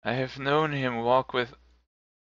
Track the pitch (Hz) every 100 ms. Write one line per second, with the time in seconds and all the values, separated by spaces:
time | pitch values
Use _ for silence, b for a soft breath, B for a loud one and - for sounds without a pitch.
0 | - 123 131 127 139 147 156 143 131 117
1 | 117 127 127 131 120 - _ _ _ _
2 | _ _